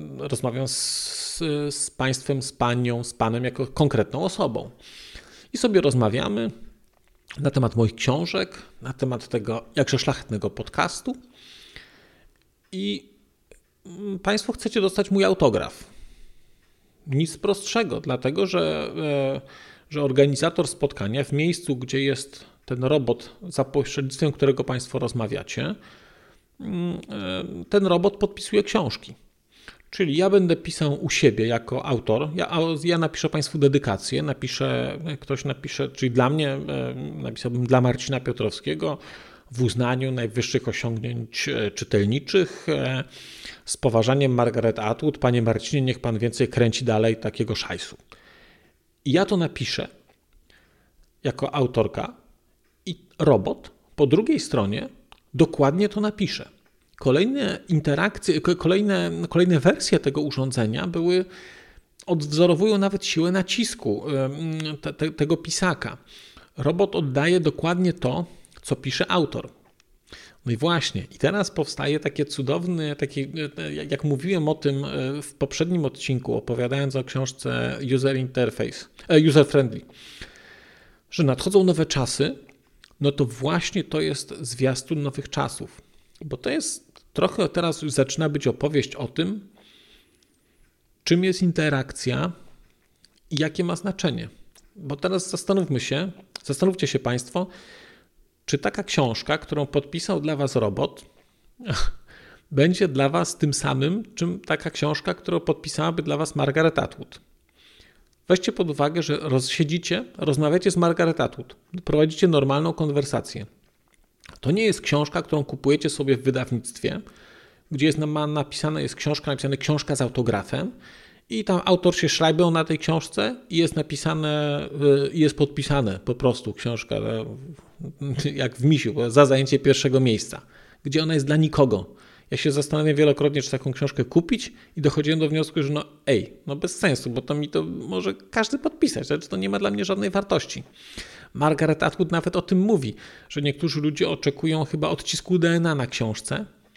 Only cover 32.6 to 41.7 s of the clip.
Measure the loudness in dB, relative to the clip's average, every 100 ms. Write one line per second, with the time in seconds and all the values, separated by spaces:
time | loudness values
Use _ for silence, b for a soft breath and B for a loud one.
32.6 | 0 0 0 2 0 0 -2 -2 -2 4
33.6 | 4 4 2 -2 -2 -4 -2 -4 -6 -4
34.6 | -2 -2 -2 -6 -8 -10 -6 -4 -4 -6
35.6 | -8 -6 -6 -2 0 4 4 2 0 -2
36.6 | -6 -6 -6 -6 -10 -10 -10 -8 -4 -2
37.6 | 4 4 4 2 -4 -4 -4 -4 -4 -4
38.6 | -6 -4 -4 -6 B B B B _ -2
39.6 | 0 2 0 0 -2 -2 -4 -2 -2 -2
40.6 | -2 -4 -4 -4 -6 -6 -8 -6 -4 -2
41.6 | -4